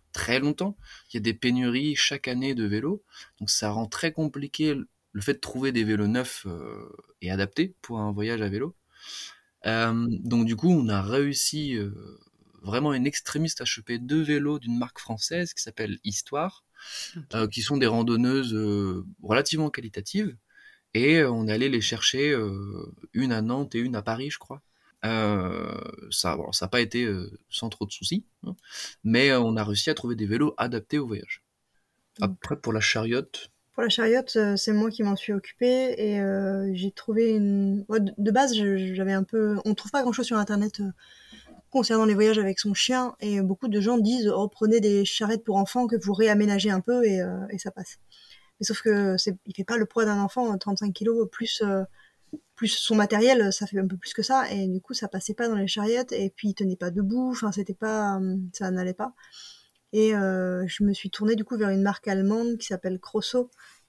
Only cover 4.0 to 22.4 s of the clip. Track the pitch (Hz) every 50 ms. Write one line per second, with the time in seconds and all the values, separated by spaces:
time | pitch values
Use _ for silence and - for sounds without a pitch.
4 | - 165 156 165 160 151 - 143 143 139 - - 156 151 143 135 - - _ _
5 | _ _ - 101 98 143 139 - - - - 127 135 135 127 117 110 107 107 104
6 | 104 104 113 123 127 - - - - 92 85 82 67 53 55 50 57 - - -
7 | - _ _ _ 87 90 95 98 98 101 - - 170 185 - _ - - 117 110
8 | 107 104 101 101 107 113 117 110 107 98 98 107 135 170 - _ _ _ _ -
9 | - - - - - - - - _ _ _ _ - 107 113 113 113 113 113 117
10 | 117 117 110 92 - 120 120 117 113 113 117 107 160 180 180 156 123 107 104 98
11 | 95 101 120 139 143 143 135 - - - 151 151 151 139 123 107 101 101 101 -
12 | 101 - - - _ _ _ _ _ _ _ _ - 98 104 127 147 147 139 127
13 | 123 147 - - - - - 147 165 160 - - 123 - - 117 107 - 120 117
14 | 123 127 151 160 156 147 151 143 143 147 151 147 120 117 120 120 123 120 - -
15 | - - 113 104 - - 165 175 180 170 - - - - - - 113 104 98 -
16 | - 104 98 - - - 139 147 165 190 - - _ _ _ - - - - -
17 | - - - 170 139 - - 113 110 101 - 123 107 - 147 139 127 113 110 117
18 | 113 120 117 113 123 127 131 135 131 117 110 107 107 104 104 101 98 95 92 92
19 | 92 95 - - - 101 110 131 143 - 165 156 156 147 - - 120 107 - 101
20 | 98 - - 202 214 180 120 - _ _ _ - - - - _ _ _ - 110
21 | 127 143 160 165 147 127 120 113 110 107 107 113 127 139 131 113 101 - 120 104
22 | - - - 131 143 151 143 120